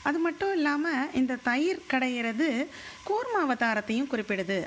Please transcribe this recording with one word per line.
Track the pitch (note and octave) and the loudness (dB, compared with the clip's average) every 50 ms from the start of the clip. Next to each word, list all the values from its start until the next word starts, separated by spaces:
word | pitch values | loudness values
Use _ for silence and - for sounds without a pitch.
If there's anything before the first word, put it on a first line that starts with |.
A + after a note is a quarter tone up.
| - | 0
அது | C#4+ D4 E4 | 0 2 2
மட்டும் | E4 E4+ E4 - G4 G4 G4 | 2 0 0 0 0 0 2
இல்லாம | F4 D4 D4 C#4+ D4 D4+ E4+ D#4+ B3 C4+ D#4 - | 2 2 2 2 2 0 0 0 0 0 0 2
இந்த | B3+ C4 B3+ B3+ | 2 2 2 0
தயிர் | B3 - B3 A#3+ C4 D4+ F4+ F#4+ F#4 - - | -2 0 0 2 2 2 2 0 -2 -4 -2
கடையிறது | - B3+ C4 B3+ B3 A#3+ A#3 A#3 A3 A3+ D#4+ D#4+ A#3+ A#3 C#4+ E4+ - - - - - - - | 0 0 0 0 0 0 -2 -2 0 2 2 2 2 0 -2 -4 -6 -14 -16 -16 -16 -14 -4
கூர்மாவதாரத்தையும் | - G4+ A4 B4+ B4 A#4 G4+ E4 C#4 B3 A3+ A#3+ A#3 A3 G#3+ G#3 G#3+ A3 A#3 C#4 C4+ | -2 0 0 0 0 0 0 2 2 2 0 2 0 0 0 0 0 0 0 0 0
குறிப்பிடுது | - A3+ G#3 - G#3 F#3+ F#3 F3 G3 F#3 D#3+ | -2 -4 -2 -2 -2 -2 0 0 0 -2 -2